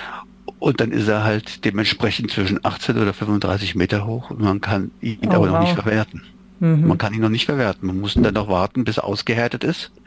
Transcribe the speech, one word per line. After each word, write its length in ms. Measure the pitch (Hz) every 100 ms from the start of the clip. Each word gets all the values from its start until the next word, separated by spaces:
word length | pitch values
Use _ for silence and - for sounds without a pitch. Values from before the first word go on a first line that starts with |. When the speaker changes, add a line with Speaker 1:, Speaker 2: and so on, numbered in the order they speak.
| - - - - - -
Speaker 1:
Und 200 | - 120
dann 120 | 117
ist 160 | 113 107
er 160 | 107
halt 420 | 107 107 - - 107
dementsprechend 640 | 101 107 - 113 - 113
zwischen 320 | - 95 101
achtzehn 340 | 104 98 - 117
oder 160 | 104
fünfunddreißig 600 | 95 107 104 95 98 98 90
Meter 300 | 90 104 104
hoch 240 | 113 -
und 120 | -
man 200 | 104 98
kann 300 | 98 101 92 -
ihn 180 | 117 107 220
Speaker 2:
Oh, 80 | -
Speaker 1:
aber 120 | 98
noch 120 | 165
nicht 160 | 175 175
Speaker 2:
wow. 80 |
Speaker 1:
verwerten. 380 | 107 107 107 - - - - -
Speaker 2:
Mhm. 280 | 170 160 160
Speaker 1:
Man 100 | 175
kann 160 | -
ihn 60 | 110
noch 100 | 110
nicht 160 | 113 -
verwerten. 420 | 143 113 92 95
Man 120 | 92
muss 140 | 101
dann 200 | - 120
noch 140 | 101 101
warten, 380 | 92 98 - 110
bis 120 | 110
er 60 |
ausgehärtet 600 | 101 107 - 117 120 117 127
ist. 260 | 175 - -